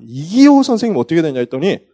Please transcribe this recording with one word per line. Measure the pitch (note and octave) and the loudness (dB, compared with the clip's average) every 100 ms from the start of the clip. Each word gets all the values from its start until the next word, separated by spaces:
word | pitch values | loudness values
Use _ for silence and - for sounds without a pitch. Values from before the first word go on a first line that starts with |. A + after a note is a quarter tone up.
이기호 | A2+ B2+ D#3+ A#3 C#4+ C#4 | -14 -14 -4 4 6 4
선생님 | C4+ A3 A#3 D3+ | 2 -2 -2 -4
어떻게 | A#2 E3 | -2 -2
됐냐?" | D#3 B2+ | -2 -2
했더니 | B2 C3 F#3+ C3+ _ | -6 -4 -4 -4 _